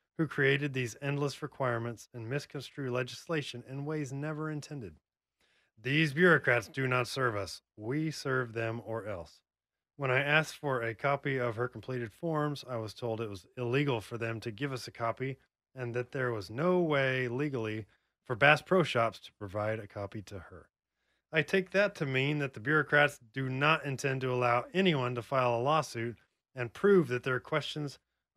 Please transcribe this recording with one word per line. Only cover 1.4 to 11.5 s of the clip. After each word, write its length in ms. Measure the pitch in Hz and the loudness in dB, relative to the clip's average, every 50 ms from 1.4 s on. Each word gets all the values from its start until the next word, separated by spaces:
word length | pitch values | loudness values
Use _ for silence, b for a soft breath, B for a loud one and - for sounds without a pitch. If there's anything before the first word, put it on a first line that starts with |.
requirements 640 | 156 - - - 135 123 117 117 117 120 113 - - - | -10 -10 -6 -2 -2 0 0 -2 -4 -6 -8 -10 -14 -16
and 160 | - 120 110 113 | -14 -10 -8 -6
misconstrue 600 | 135 147 - - - 139 123 - - 147 139 123 | -6 -6 -6 -8 -10 -12 -12 -12 -10 -8 -6 -4
legislation 720 | 120 127 127 120 123 - - - 165 156 139 - - 123 - 123 | -2 -2 -4 -4 -8 -12 -8 -4 -4 -4 -4 -6 -10 -12 -12 -10
in 160 | 131 139 143 | -10 -8 -6
ways 280 | 151 156 151 143 123 | -6 -4 -4 -6 -6
never 380 | 135 139 147 156 156 151 156 156 | -6 -6 -6 -6 -6 -6 -6 -6
intended. 440 | 151 147 - - 151 139 107 87 78 - _ _ _ _ _ _ _ _ _ _ _ _ _ _ _ 113 | -6 -8 -8 -10 -10 -10 -10 -12 -14 -18 _ _ _ _ _ _ _ _ _ _ _ _ _ _ _ -8
These 340 | 110 131 143 156 160 147 135 | -4 0 2 2 2 2 4
bureaucrats 520 | 160 185 175 160 131 - 135 120 120 107 - | 4 6 6 6 6 6 4 2 2 0 -2
do 200 | - 135 131 127 | -4 -2 0 2
not 180 | 127 127 120 | 2 2 0
serve 300 | - - 135 131 120 107 | 0 0 0 0 0 0
us. 260 | 101 95 - - - _ _ _ | -2 -4 -6 -10 -14 _ _ _
We 340 | - 107 117 139 156 160 156 | -10 -6 -4 -4 -2 -2 -4
serve 420 | 143 - - 139 131 131 123 117 110 | -6 -6 -4 -2 0 0 -2 -2 -4
them 280 | 117 113 113 113 120 - | -4 -4 -4 -4 -6 -6
or 220 | 113 113 113 95 | -6 -8 -6 -6
else. 360 | 107 101 87 80 - - _ _ _ _ _ _ _ _ _ _ _ _ | -6 -8 -8 -10 -14 -18 _ _ _ _ _ _ _ _ _ _ _ _
When 140 | 139 139 131 | -4 0 2
I 100 | 127 135 | 2 2
asked 360 | 143 143 151 156 156 - - | 4 4 4 4 4 2 -4
for 260 | - 147 143 131 120 | -4 -2 -2 0 0
a 120 | 117 113 110 | 0 -2 -2
copy 420 | - - 139 143 139 - 143 135 | 0 0 0 2 0 0 -2 0
of 200 | 131 120 120 | 0 0 0